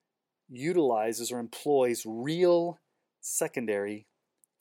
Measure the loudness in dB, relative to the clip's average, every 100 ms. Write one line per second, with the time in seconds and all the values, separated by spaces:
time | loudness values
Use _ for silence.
0 | _ _ _ _ _ -6 0 2 4 2
1 | 0 -2 -6 -6 -8 -6 2 4 4 0
2 | -6 -8 -4 2 4 4 2 -8 _ _
3 | _ _ -8 -4 -4 -4 -2 -2 -2 -6
4 | _ _ _ _ _ _